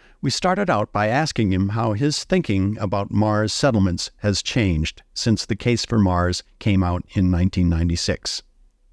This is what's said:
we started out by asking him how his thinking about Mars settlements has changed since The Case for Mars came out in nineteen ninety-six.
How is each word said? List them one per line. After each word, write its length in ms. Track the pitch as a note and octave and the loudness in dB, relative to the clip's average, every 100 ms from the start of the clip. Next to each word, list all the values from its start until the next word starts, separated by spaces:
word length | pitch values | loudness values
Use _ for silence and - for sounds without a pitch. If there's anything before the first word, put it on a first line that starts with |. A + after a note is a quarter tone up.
| - _ | -14 _
we 80 | C#3 | -4
started 400 | - F3+ F#3 G3 | 0 0 0 0
out 240 | A2 G#2+ | 0 0
by 160 | G#2 G#2+ | 0 0
asking 440 | C3 D#3 - G#2 | 0 0 0 2
him 180 | F#2 G2 | 2 0
how 240 | A2 A#2 | 0 -2
his 300 | G#2 D3 - | 0 -2 -2
thinking 520 | - F#3 - G2 F#2+ A2 | -2 -2 0 0 0 -2
about 320 | G#2 G2+ G2+ | -4 -4 -2
Mars 440 | G#2 G#2+ G#2+ G#2+ | 0 2 2 0
settlements 560 | - C#3+ A2 F#2+ F2+ - - | 0 2 2 2 0 -6 -4
has 240 | G#2 G2 | -2 -2
changed 600 | - B2+ G2 D#2+ D#2+ - - | -2 0 0 0 -2 -6 -14
since 320 | - A#2 G#2 - | -4 0 0 -2
The 100 | G#2+ | -4
Case 300 | B2 A#2 - | 0 -2 0
for 120 | A2+ | 2
Mars 440 | F#2+ F2 F2 F2+ - - | 2 2 0 -2 -8 -6
came 240 | A2 F#2+ | 0 2
out 220 | F2+ F2 - | 2 -2 -4
in 160 | G#2 F#2 | 0 2
nineteen 400 | F2 F#2 F#2 F2 | 2 2 2 2
ninety-six. 720 | E2 E2+ E2+ - - - - - _ _ _ _ | 2 0 0 -2 -4 -6 -10 -12 _ _ _ _